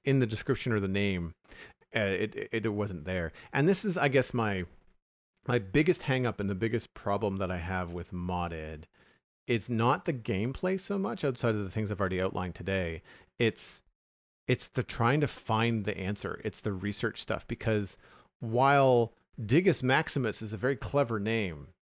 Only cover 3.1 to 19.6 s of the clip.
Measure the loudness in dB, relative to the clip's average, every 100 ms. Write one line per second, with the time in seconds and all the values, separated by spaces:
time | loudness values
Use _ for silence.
3.1 | -2 -4 -8 -6 2 2 2 0 0 4
4.1 | 4 2 0 0 -2 -4 -10 _ _ _
5.1 | _ _ _ -2 -2 2 2 4 2 2
6.1 | 2 2 0 -2 0 0 -2 -6 -8 -2
7.1 | 0 0 0 -2 -2 -2 -4 -4 -6 -8
8.1 | -6 -2 -2 -2 -4 -8 -10 -14 _ _
9.1 | _ _ _ -2 -2 0 2 2 2 0
10.1 | -4 -2 -2 -2 -2 -2 -2 -2 -4 -4
11.1 | -2 -2 0 0 0 -2 -2 -2 0 0
12.1 | 2 0 0 -4 -4 -2 0 0 -4 -12
13.1 | -20 _ 0 0 0 -12 -14 _ _ _
14.1 | _ _ _ -2 -2 0 -6 -6 0 2
15.1 | 4 0 -4 -2 2 2 0 -2 -2 -4
16.1 | -4 -4 -4 -6 -4 -4 -2 -4 -2 -4
17.1 | -4 -6 -6 -4 -4 0 0 -2 -8 -20
18.1 | -20 _ -10 -2 2 4 6 6 6 4
19.1 | _ _ -10 2 4